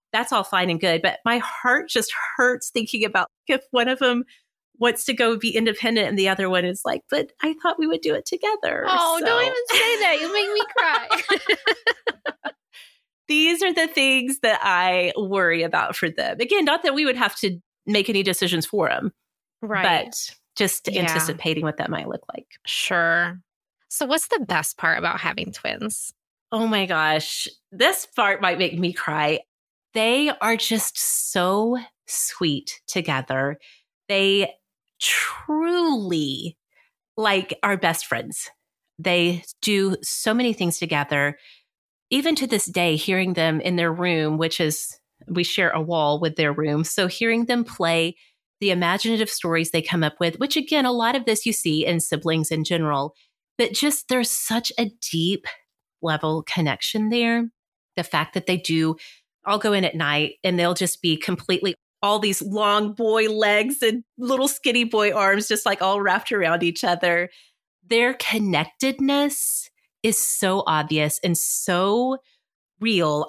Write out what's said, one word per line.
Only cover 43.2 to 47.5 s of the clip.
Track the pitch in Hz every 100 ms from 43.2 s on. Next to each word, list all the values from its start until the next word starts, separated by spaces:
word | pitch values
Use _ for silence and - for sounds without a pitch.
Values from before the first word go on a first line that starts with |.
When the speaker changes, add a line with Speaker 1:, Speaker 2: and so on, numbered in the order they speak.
| 185
Speaker 1:
them | 175 165 156
in | 180 175
their | 170
room, | 165 180 160 151 156
which | 160 -
is, | 156 151 - - _ _ -
we | 175
share | 175 - 175
a | 160
wall | 160 165 147 151
with | 165 156
their | 151
room. | 147 156 147
So | 160 - 180
hearing | - 233 226
them | 233